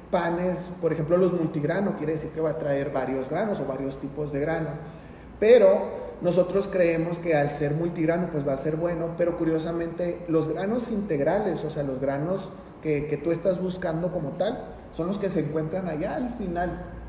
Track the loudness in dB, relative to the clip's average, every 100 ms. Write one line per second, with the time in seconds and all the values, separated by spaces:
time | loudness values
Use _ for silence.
0 | -2 0 2 0 0 -2 -6 -2 0 0
1 | 2 4 6 4 0 0 0 0 0 -2
2 | -2 -2 -4 -2 -2 0 0 0 0 -2
3 | -2 -2 -2 -2 0 -2 -2 -2 -4 -4
4 | -8 -6 -4 -2 0 0 -2 -6 -10 -14
5 | -16 -18 -16 2 8 10 10 6 2 -6
6 | -8 -2 2 4 4 2 0 4 4 4
7 | 0 -2 0 2 2 0 0 0 -2 0
8 | 2 2 0 -2 -2 -2 -2 -2 -2 -2
9 | -4 0 0 2 0 0 0 -4 -4 -2
10 | -4 -4 0 2 2 -2 0 -2 -2 -4
11 | 0 0 2 2 0 -2 -4 -4 -4 -2
12 | -2 -2 -2 -4 -6 -14 -16 -8 -2 0
13 | 0 -2 0 2 2 0 -2 -2 -2 -2
14 | -2 -2 -4 -2 -2 -2 -8 -14 -14 -4
15 | -2 0 0 0 0 -2 -2 -4 -4 -2
16 | -2 -2 -4 -4 -4 -2 -2 -4 -10 -12